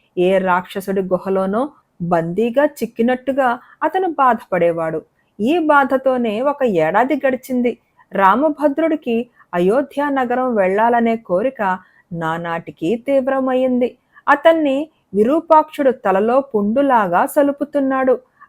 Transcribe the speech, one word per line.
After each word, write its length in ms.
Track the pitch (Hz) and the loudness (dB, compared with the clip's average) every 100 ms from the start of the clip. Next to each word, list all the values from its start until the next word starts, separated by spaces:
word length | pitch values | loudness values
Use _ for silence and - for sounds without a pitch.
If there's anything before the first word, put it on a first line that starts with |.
| _ 180 | _ -2
ఏ 200 | 180 190 | 0 2
రాక్షసుడి 640 | 185 180 180 202 196 196 | 0 -2 -2 -10 -4 -4
గుహలోనో 640 | 185 180 190 190 190 214 302 - _ _ | -2 -4 -2 -2 -2 -2 -4 -8 _ _
బందీగా 640 | 170 170 165 180 233 233 | -2 -2 -2 -2 -2 0
చిక్కినట్టుగా 920 | 294 - 226 - 233 254 277 269 254 247 - _ | 0 -2 -8 -2 -2 0 -2 0 0 -2 -10 _
అతను 260 | 320 381 370 | -4 -2 -2
బాధపడేవాడు. 920 | 302 262 220 - 180 170 165 160 160 - _ _ - | 0 2 0 -2 0 0 0 -4 -6 -10 _ _ -4
ఈ 180 | 220 339 | -2 0
బాధతోనే 800 | 302 285 262 262 262 254 233 208 | 2 2 2 0 0 -2 -2 -2
ఒక 220 | 285 277 | -4 0
ఏడాది 520 | 247 175 156 196 262 | 0 2 2 2 2
గడిచింది. 640 | 294 269 254 - 247 240 - _ _ _ | 0 -2 -4 -4 -2 -2 -4 _ _ _
రామభద్రుడికి 1120 | 196 190 226 311 294 294 277 320 311 254 226 240 _ _ | 2 4 4 0 0 -2 0 -2 -2 -2 -4 -4 _ _
అయోధ్య 560 | 180 185 254 285 277 285 | -2 2 0 -2 -4 -2
నగరం 440 | 269 247 247 254 | -2 -2 -2 0
వెళ్ళాలనే 640 | 220 185 196 233 240 226 226 | 0 0 2 2 2 2 -2
కోరిక 640 | - 180 262 262 196 185 - _ _ | -2 -2 -2 -4 -4 -4 -8 _ _
నానాటికి 920 | 170 160 165 170 170 165 - 165 233 277 | -8 -6 -6 -6 -8 -10 -6 -4 -4 0
తీవ్రమయ్యింది. 920 | 269 254 269 262 254 262 247 247 - _ - - | 0 0 -2 -2 0 0 0 -2 -6 _ -6 0
అతన్ని 600 | 277 330 330 294 269 311 _ _ | 4 4 4 0 -2 -6 _ _
విరూపాక్షుడు 760 | 196 220 320 330 311 311 - 269 | 0 2 0 4 4 4 0 0
తలలో 500 | - 202 190 220 262 | 0 0 0 2 0
పుండులాగా 840 | 277 208 202 247 277 233 190 175 269 | 0 -2 0 0 2 2 2 0 0
సలుపుతున్నాడు. 920 | 302 285 277 285 285 269 262 262 240 - _ | 0 0 -2 -4 -2 -2 0 0 0 -4 _